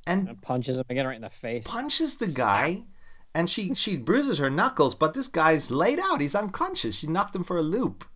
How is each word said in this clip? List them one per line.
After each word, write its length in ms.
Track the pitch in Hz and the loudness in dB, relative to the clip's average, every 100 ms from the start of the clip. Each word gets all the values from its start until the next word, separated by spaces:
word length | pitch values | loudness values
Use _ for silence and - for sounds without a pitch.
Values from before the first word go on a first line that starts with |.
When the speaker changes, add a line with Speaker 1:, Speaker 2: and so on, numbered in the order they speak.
| 165 | -2
Speaker 1:
and 220 | 190 175 | 0 -2
Speaker 2:
And 140 | 117 | -6
punches 360 | - 127 123 127 | -4 -2 -2 -4
him 60 | 127 | -2
again 180 | 127 131 | -2 -2
right 100 | 113 | -6
in 60 | |
the 80 | 107 | -12
face. 360 | - 117 120 110 | -10 -6 -6 -6
Speaker 1:
punches 520 | 233 285 - 311 - | -6 -2 0 0 0
the 100 | 208 | -2
guy. 560 | 127 110 101 151 208 - - - - - | 0 2 4 2 -2 -8 -18 -20 -20 -4
And 160 | 165 170 | -2 0
she, 240 | 226 190 | 0 -2
she 220 | - 214 156 | -2 -2 0
bruises 420 | 120 247 277 151 | 2 2 2 0
her 120 | 135 | 0
knuckles, 440 | 147 247 165 135 | 2 2 4 2
but 200 | - 156 | 4 0
this 140 | 269 262 | 0 -2
guy's 420 | 165 160 156 - | 4 4 4 2
laid 280 | 131 202 294 | 2 2 2
out. 220 | 381 147 | 2 2
He's 140 | 143 202 | 0 0
unconscious. 580 | 208 - 370 359 113 - | -2 -4 -4 -2 -2 -4
She 100 | 156 | -2
knocked 260 | 180 202 | 0 0
him 80 | 185 | -4
for 120 | 175 175 | -2 0
a 40 | |
loop. 420 | 156 226 147 - - | 0 0 -2 -4 -16